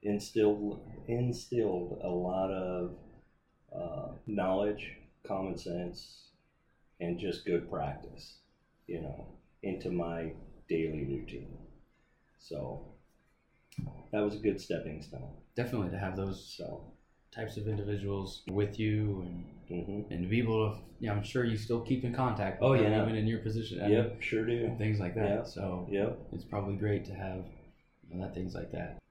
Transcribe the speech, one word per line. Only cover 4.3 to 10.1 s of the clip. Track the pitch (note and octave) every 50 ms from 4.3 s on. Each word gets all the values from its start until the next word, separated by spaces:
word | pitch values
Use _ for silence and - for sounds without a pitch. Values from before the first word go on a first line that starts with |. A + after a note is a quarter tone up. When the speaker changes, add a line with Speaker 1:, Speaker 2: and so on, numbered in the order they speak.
| G#2+ G2+ F#2 F#2 F#2 G2 G#2 G#2 G#2 G#2+ - - - - - - _ _ _
Speaker 1:
common | - G#2+ F#2+ F#2+ F#2+ F2+ -
sense, | - F#2 E2+ - F2+ F3 F3 - - - - - - - _ _ _ _ _ _ _ _ _ _ _ _ _ _
and | F2 E2+ F2 E2+
just | - F#2+ E2+ - -
good | - F2+ E2+ - -
practice, | - E2+ C#2+ C#2 C#2 - - - - - - - - - _ _ _ _ _ _ _ _ _
you | - F2+ E2
know, | D#2+ D2 C2+ - - - - - _ _ _ _ -
into | G2+ F#2 - - F2+
my | F2+ F2 E2+ E2